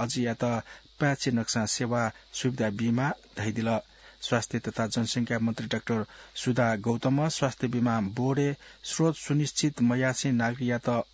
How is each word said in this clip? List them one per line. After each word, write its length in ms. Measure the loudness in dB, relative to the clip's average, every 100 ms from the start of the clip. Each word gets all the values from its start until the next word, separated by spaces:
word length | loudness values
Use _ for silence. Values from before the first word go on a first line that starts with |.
अजी 220 | -2 0 -2
या 80 |
त 280 | 0 0 -2 -4 -16 -20 -2
पाँचे 300 | 0 0 0
नक्सा 340 | 0 0 -2 -2
सेवा 360 | -2 -2 0 -2 -4 -14
सुविधा 360 | -4 -4 0 -2
बीमा 400 | 0 0 2 0 -4 -12 -6
धैदिल। 420 | -4 -2 0 0 -4 -18 -20 -14
स्वास्थ्य 360 | -2 -2 0 -4
तथा 280 | -4 -2 -2
जनसंख्या 520 | 0 -2 0 -2 0
मन्त्री 280 | 0 -2 -4
डाक्टर 360 | -4 -2 -2 -2 -10 -18 -6
सुधा 300 | 0 2 2 2
गौतम 360 | 0 0 2 2 0
स्वास्थ्य 400 | 0 -2 -2 -2
बीमा 300 | 2 2 2 0 0
बोर्डे 300 | 0 2 0 -2 -12 -16
स्रोत 320 | -8 0 2 0
सुनिश्चित 680 | 0 0 2 0 0 2
मयासी 480 | 2 4 2 2 2
नागरिक 360 | 2 2 0 0
या 100 | 0
त 240 | 0 0 0